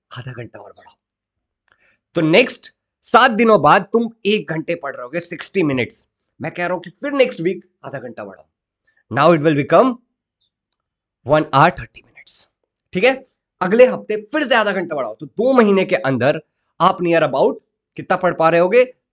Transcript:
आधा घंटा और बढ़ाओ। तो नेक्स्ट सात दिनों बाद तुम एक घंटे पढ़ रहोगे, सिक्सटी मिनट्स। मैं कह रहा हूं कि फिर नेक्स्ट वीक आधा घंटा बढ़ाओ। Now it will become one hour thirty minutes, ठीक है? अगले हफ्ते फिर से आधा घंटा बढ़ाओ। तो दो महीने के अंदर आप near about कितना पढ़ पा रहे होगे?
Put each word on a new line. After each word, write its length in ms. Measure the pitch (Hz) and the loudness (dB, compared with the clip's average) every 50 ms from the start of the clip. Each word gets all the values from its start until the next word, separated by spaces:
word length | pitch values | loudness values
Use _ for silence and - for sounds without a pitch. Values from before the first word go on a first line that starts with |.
| _ _ - 123 | _ _ -18 -18
आधा 140 | 113 131 | -16 -16
घंटा 260 | 123 120 117 107 - 104 | -16 -16 -16 -18 -18 -20
और 120 | 95 - | -20 -20
बढ़ाओ। 240 | - _ _ _ _ _ _ _ _ _ _ _ _ _ _ _ _ _ _ _ _ _ _ _ _ _ _ _ - | -20 _ _ _ _ _ _ _ _ _ _ _ _ _ _ _ _ _ _ _ _ _ _ _ _ _ _ _ -4
तो 60 | 175 | -2
नेक्स्ट 540 | 160 156 170 226 262 - - - - - _ _ _ _ _ _ | 0 2 4 4 2 2 -2 -12 -16 -20 _ _ _ _ _ _
सात 280 | - - - 226 247 269 | -4 0 2 4 4 4
दिनों 320 | 220 196 233 226 214 170 | 2 2 2 4 4 4
बाद 200 | 143 147 175 202 | 6 4 4 4
तुम 280 | 175 - - 233 233 226 - _ - | 2 0 -2 -2 -2 -4 -8 _ -4
एक 240 | 196 214 208 151 - | -2 -2 -2 -2 -6
घंटे 240 | 160 160 156 - 170 | -8 -8 -6 -8 -8
पढ़ 220 | 170 143 135 131 | -8 -8 -12 -12
रहोगे, 240 | 123 123 123 151 175 | -12 -12 -10 -10 -10
सिक्सटी 420 | - - - - - - - 196 | -10 -10 -12 -14 -14 -8 -4 -2
मिनट्स। 460 | 165 147 135 123 113 - - - - _ _ _ _ _ _ - | -2 -2 -2 -2 -4 -6 -8 -16 -20 _ _ _ _ _ _ -14
मैं 100 | 131 165 | -12 -12
कह 120 | 160 175 175 | -8 -8 -6
रहा 100 | 175 180 | -6 -6
हूं 60 | 175 | -8
कि 100 | 175 175 | -10 -14
फिर 220 | - _ - 294 | -16 _ -10 -4
नेक्स्ट 280 | 277 269 247 - - - | -2 0 0 -2 -2 -6
वीक 240 | 165 185 185 202 - _ _ _ - | -6 -6 -6 -6 -12 _ _ _ -18
आधा 140 | 131 139 131 | -14 -14 -14
घंटा 260 | 117 123 110 117 104 | -14 -14 -16 -16 -16
बढ़ाओ। 220 | 98 92 - _ _ _ _ _ _ _ _ _ _ _ _ _ - 110 | -16 -18 -20 _ _ _ _ _ _ _ _ _ _ _ _ _ -6 -2
Now 220 | 135 147 170 175 147 | 0 2 2 2 2
it 80 | 143 | 2
will 140 | 165 151 139 135 | 0 0 0 0
become 220 | - 160 185 247 262 240 - _ _ _ _ _ _ _ _ _ _ _ _ _ _ _ _ _ _ _ _ _ _ _ _ - 117 | 2 4 4 4 2 0 -6 _ _ _ _ _ _ _ _ _ _ _ _ _ _ _ _ _ _ _ _ _ _ _ _ -4 0
one 160 | 151 156 151 | 0 0 0
hour 260 | - - 135 156 180 | 2 2 4 4 4
thirty 300 | 180 - 117 - _ - | 2 -2 -12 -20 _ -20
minutes, 480 | _ _ _ - - - - - - _ _ _ _ _ _ _ _ _ | _ _ _ -20 -20 -20 -20 -20 -20 _ _ _ _ _ _ _ _ _
ठीक 120 | - 180 214 | -4 0 0
है? 200 | 254 269 262 - _ _ _ _ _ _ - | 0 0 0 -6 _ _ _ _ _ _ -8
अगले 260 | 180 180 214 240 254 | -4 0 4 4 4
हफ्ते 300 | 247 196 - 202 - 214 | 4 4 -2 -8 -8 -8
फिर 320 | 214 214 - 294 311 294 233 | -8 -8 -6 -4 -4 -2 0
से 60 | 254 | 0
आधा 180 | 226 214 202 | 0 0 0
घंटा 240 | 185 190 175 - 156 | -2 -4 -6 -6 -6
बढ़ाओ। 180 | 139 123 107 110 | -6 -6 -8 -10
तो 120 | - 156 | -14 -18
दो 260 | 135 _ - 233 262 | -12 _ -2 0 2
महीने 320 | 269 247 220 202 196 190 185 | 2 4 4 4 2 2 0
के 120 | - 180 | 0 -2
अंदर 460 | - - 135 135 110 120 143 151 160 - _ _ _ _ _ _ - | -2 -2 -2 -2 0 0 0 0 -2 -6 _ _ _ _ _ _ 0
आप 180 | 165 185 180 175 | 0 0 0 0
near 240 | 175 170 170 160 | -2 0 2 2
about 320 | 156 135 127 139 185 247 - - _ _ _ _ _ _ _ | 0 0 0 0 0 0 0 -4 _ _ _ _ _ _ _
कितना 200 | - 143 - 185 | -10 -6 -4 -4
पढ़ 180 | 180 185 175 147 | -2 -2 -2 0
पा 160 | 165 165 160 | 0 2 2
रहे 100 | 170 170 | 4 2
होगे? 340 | 180 185 214 247 247 254 - _ _ _ | 2 4 4 2 2 2 -2 _ _ _